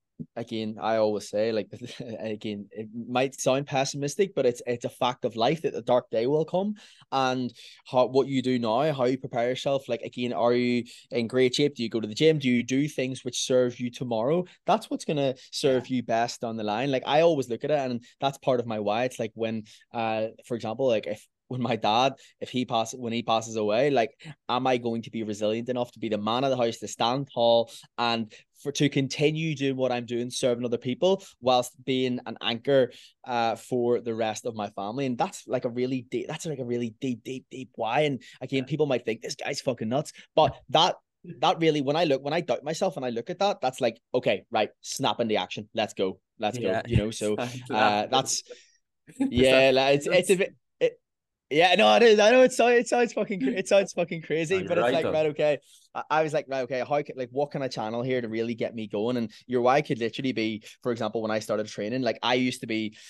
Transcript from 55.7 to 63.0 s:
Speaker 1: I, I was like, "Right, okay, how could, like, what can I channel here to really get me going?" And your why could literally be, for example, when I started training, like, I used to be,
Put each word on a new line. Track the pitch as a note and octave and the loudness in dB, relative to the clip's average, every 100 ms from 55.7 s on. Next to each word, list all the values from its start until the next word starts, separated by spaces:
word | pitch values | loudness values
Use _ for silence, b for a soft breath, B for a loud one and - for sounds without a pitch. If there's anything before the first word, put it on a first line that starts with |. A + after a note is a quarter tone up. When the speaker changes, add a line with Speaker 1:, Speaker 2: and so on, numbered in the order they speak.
| b b | b b
Speaker 1:
I, | B2+ - | -10 0
I | D3+ | 0
was | D#3+ | 2
like, | D3 B2+ | -2 -4
"Right, | C3+ | -4
okay, | B2 B2+ A#2+ | -4 -4 -2
how | D3 | -2
could, | C#3+ B2 | -2 -8
like, | A#2 | -6
what | C3 C#3+ | -4 -4
can | D3+ | -4
I | C3 | -6
channel | B2+ A2 A#2 | -6 -4 -4
here | C3 B2+ | -2 -2
to | A#2 | -2
really | A2 A#2 | -4 -4
get | A#2 A#2 | -4 -6
me | A#2 G#2+ | -6 -6
going?" | G2+ A#2 B2 | -2 -2 -2
And | A2 B B | -4 B B
your | B2 | 2
why | A#2+ D3 | 4 4
could | D3+ A#2+ | 2 -2
literally | A2+ - C3+ | -4 -4 -4
be, | A2+ A2 G#2+ B B | -2 -2 -4 B B
for | B2+ | -6
example, | A2+ A2 A#2 | -4 -4 -4
when | A2 | -2
I | A2 | -2
started | G#2+ G#2+ G#2+ | -2 -4 -4
training, | - G#2 C3 | -6 -6 -2
like, | A#2 - | -2 0
I | A#2 | 0
used | B2+ B2+ B2 | 2 0 -2
to | A2+ | -4
be, | A2 A2 B | -4 -4 B